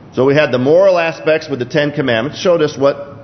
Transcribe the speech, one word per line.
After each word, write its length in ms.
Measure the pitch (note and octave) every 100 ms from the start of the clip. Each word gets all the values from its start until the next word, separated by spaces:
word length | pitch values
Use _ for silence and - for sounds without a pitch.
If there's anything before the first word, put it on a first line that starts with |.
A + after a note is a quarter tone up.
| -
So 140 | - C3+
we 80 |
had 180 | C#3+ D3
the 60 | B2
moral 400 | B2+ E3+ G3 F3
aspects 500 | E3 D#3 D#3 D#3 D3
with 100 | C3
the 40 |
Ten 280 | A#2+ D#3 D3
Commandments, 460 | D3 C3+ A2+ C3+ -
showed 220 | F#3+ E3+
us 160 | D3 -
what, 200 | C#3 D3 - -